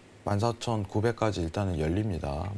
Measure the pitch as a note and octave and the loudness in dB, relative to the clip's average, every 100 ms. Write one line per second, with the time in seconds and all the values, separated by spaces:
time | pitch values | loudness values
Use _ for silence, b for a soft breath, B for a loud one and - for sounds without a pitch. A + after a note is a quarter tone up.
0 | - - G2+ G2+ A#2 A2+ - A2 G2 G#2+ | -20 -8 -2 2 2 0 -2 0 0 0
1 | A#2 A2+ A2 F#2+ E2 G#2 F#2+ D#2+ D#2 F#2 | 0 2 0 2 -2 0 0 2 2 0
2 | A2 E2 C#2+ D2 F#2+ | 0 -2 -4 -4 -4